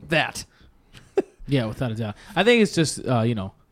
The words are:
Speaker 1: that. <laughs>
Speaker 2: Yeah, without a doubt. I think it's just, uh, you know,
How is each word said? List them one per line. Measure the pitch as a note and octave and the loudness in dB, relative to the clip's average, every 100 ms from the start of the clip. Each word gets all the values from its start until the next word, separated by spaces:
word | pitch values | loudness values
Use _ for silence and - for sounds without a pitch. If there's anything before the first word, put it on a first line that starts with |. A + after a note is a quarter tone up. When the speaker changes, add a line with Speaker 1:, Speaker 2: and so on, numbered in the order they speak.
| D3 | -2
Speaker 1:
that. | D#3+ C3 - - _ - _ _ - - - | -2 -2 -6 -16 _ -20 _ _ -20 -6 -4
<laughs> | - - - | -4 -8 -2
Speaker 2:
Yeah, | C3+ A2 | -2 -2
without | - B2+ | -4 -4
a | A2 | -4
doubt. | A2 - - E3 | -6 -8 -8 0
I | G3+ | 4
think | A#3+ | 6
it's | G#3 | 4
just, | - D3 - - | 2 0 -2 -2
uh, | A#2+ | 0
you | A2+ A2 | 2 -2
know, | F#2+ - _ | -6 -12 _